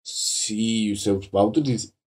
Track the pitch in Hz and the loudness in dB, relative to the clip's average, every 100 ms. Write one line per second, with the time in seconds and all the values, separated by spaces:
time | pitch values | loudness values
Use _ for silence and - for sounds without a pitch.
0 | - - - - - 107 113 113 107 101 | -12 -6 -4 -2 -2 -2 0 0 0 0
1 | 104 98 - 98 107 160 139 113 - _ | 0 -2 0 2 4 4 2 0 -4 _